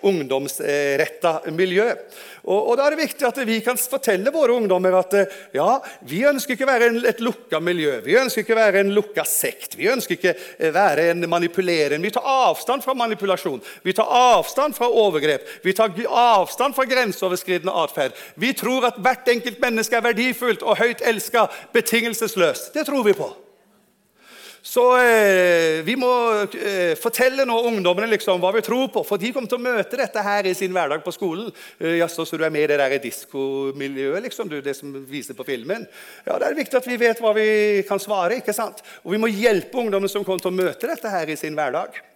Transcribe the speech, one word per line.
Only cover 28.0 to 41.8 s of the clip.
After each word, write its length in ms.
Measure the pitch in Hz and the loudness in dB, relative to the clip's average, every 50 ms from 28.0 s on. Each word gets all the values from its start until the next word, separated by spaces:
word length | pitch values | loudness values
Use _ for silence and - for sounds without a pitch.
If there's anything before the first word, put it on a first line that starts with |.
| 214 226 | 0 0
liksom 300 | 214 196 - 202 185 180 | 0 0 2 0 0 2
hva 100 | 175 185 196 | 2 0 0
vi 80 | 226 | 0
tror 280 | 214 220 233 254 262 262 | 0 0 0 0 0 -2
på, 140 | - 226 151 - | -2 -4 -2 -2
for 100 | 208 196 | -4 -4
de 140 | 180 240 | -4 -4
kommer 160 | 254 277 247 202 | -4 -6 -4 -4
til 100 | 254 247 | -6 -4
å 60 | 240 | -2
møte 340 | 254 247 214 196 - - 247 | -2 -2 -2 -2 -4 -2 -4
dette 240 | 262 208 - 220 | -4 -4 -2 -4
her 240 | 208 202 202 208 196 | -2 0 -2 0 0
i 80 | 190 185 | 0 -2
sin 200 | 185 196 185 185 | -2 -4 -4 -2
hverdag 280 | 185 165 139 147 160 156 | -2 -2 -2 -2 -4 -6
på 100 | - 170 | -8 -8
skolen. 320 | - 208 180 160 180 226 214 - - - - - _ | -6 -6 -6 -4 -6 -8 -12 -14 -16 -20 -20 -12 _
Eh, 160 | 165 160 170 170 | -2 -2 0 0
"Jaså, 280 | 170 160 165 - 165 160 | 0 -2 -2 -8 -8 -6
så 100 | - 156 | -4 -2
du 60 | 160 | -2
er 60 | 160 | 0
med 140 | 156 147 151 | 0 0 2
i 40 | 147 | 2
det 100 | 147 143 | 2 2
der 220 | 139 131 139 139 | 2 2 0 -2
diskomiljøet, 1200 | 135 120 - - - - - 139 135 135 135 135 139 139 135 139 139 139 139 131 139 139 151 190 | -4 -6 -10 -12 -16 -12 -8 -6 -4 -4 -4 -4 -4 -4 -6 -6 -8 -8 -6 -4 -4 -4 -4 -4
liksom, 280 | 233 247 - - 226 196 | -6 -8 -8 -8 -8 -8
du, 120 | 151 147 | -8 -8
det 140 | 135 143 135 | -6 -6 -8
som 160 | 139 - 143 139 139 135 | -8 -10 -14 -14 -14 -14
viser 280 | 131 139 147 113 - 127 | -12 -12 -12 -12 -12 -12
på 120 | 110 131 | -12 -8
filmen?" 420 | - 139 120 113 143 196 233 214 - - - - - - - - - | -8 -8 -8 -6 -6 -8 -8 -8 -14 -18 -20 -20 -20 -20 -14 -6 -4
Ja, 100 | - - | -2 -2
det 100 | - - | 0 -2
er 120 | 285 320 | -2 -2
viktig 160 | 269 - - | -4 -2 -2
at 100 | 254 254 | -2 -2
vi 120 | 247 247 226 | -2 -2 0
vet 220 | 240 233 226 233 | 2 2 2 2
hva 140 | 233 220 208 | 0 0 2
vi 500 | 214 214 214 214 214 208 208 208 202 190 196 | 2 2 2 2 2 2 2 2 0 0 -2
kan 120 | 202 196 | -4 -4
svare, 420 | - 208 214 196 175 175 226 262 | -2 -4 -2 -2 0 0 -2 -2
ikke 120 | - - 208 | -4 -4 -4
sant? 300 | 240 226 202 - - - - - - _ | -4 -4 -6 -8 -14 -20 -20 -20 -16 _
Og 80 | 160 180 | -4 -2
vi 40 | 214 | 0
må 140 | 226 233 | 0 0
hjelpe 480 | 214 196 220 233 214 180 - - - 254 | 0 2 2 2 2 2 -2 -4 -6 -4
ungdommene 300 | 240 220 196 196 196 196 | -2 -2 -2 -2 -2 -2
som 160 | - 208 202 | -4 -4 -2
kommer 160 | 185 190 180 | -2 -4 -2
til 100 | - 185 | -2 -4
å 80 | 180 185 | -2 0
møte 320 | 185 170 139 - - 247 | -2 -2 -2 -4 -6 -6
dette 180 | 330 - - 220 | -6 -6 -6 -6
her 200 | 196 180 160 151 | -4 -4 -4 -4
i 100 | 156 147 | -6 -8
sin 160 | - 156 151 | -8 -8 -4
hverdag 400 | 151 151 135 123 156 | -4 -4 -2 -2 -4